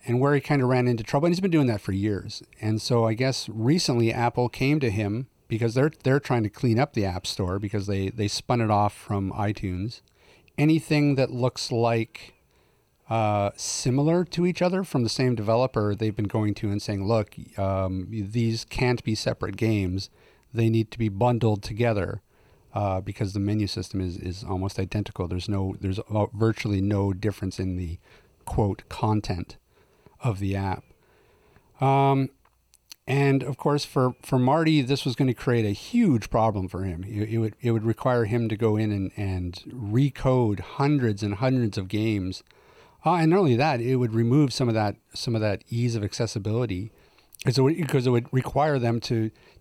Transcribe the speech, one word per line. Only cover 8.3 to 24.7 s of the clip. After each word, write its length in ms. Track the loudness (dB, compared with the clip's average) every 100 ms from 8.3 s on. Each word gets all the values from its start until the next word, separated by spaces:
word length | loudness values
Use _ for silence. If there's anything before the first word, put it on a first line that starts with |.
| -4 -2 0
it 80 | 2
off 240 | 4 2
from 380 | 0 -6 -2 -2
iTunes. 680 | -2 -4 -4 -4 -4 -6 -10 _ _ _ -20 _ 0
Anything 580 | 2 2 2 2 2 2
that 140 | 0
looks 400 | 0 -2 -2 -4
like, 640 | 0 2 2 -2 -8 -20 _ _ _ _ _ _ _ -4
uh, 400 | 0 2 2 0 -2
similar 680 | -8 -4 0 2 2 2
to 220 | 0 0 0
each 160 | 2
other 200 | 0 0
from 200 | -2 -2
the 60 | -2
same 240 | 0 0
developer, 600 | 0 0 2 2 0 0
they've 220 | 0 -2 -2
been 100 | -2
going 280 | 0 0
to 160 | -2 -2
and 120 | -4
saying, 240 | -4 -4 0
"Look, 300 | 0 0 -8 -14 -4
um, 500 | -2 0 -2 -4 -6
these 540 | -6 -4 0 0 -2
can't 380 | -6 -2 0 0
be 100 | -2
separate 420 | -2 -2 -4 -6 -2
games. 540 | 0 0 0 -4 -8 _ _ _ _
They 160 | 0 2
need 220 | 2 0
to 80 | -2
be 100 | -2
bundled 540 | 2 2 4 2 0
together." 600 | -4 -2 0 0 -2 -6 _ _ _ _ _
Uh, 260 | -4 -2 -2
because 320 | -4 -4 -4
the 80 | -2
menu 260 | 0 0 0
system 320 | -4 -6 -4
is, 200 | -4 -4
is 260 | -8 -8
almost 340 | -6 -4 -4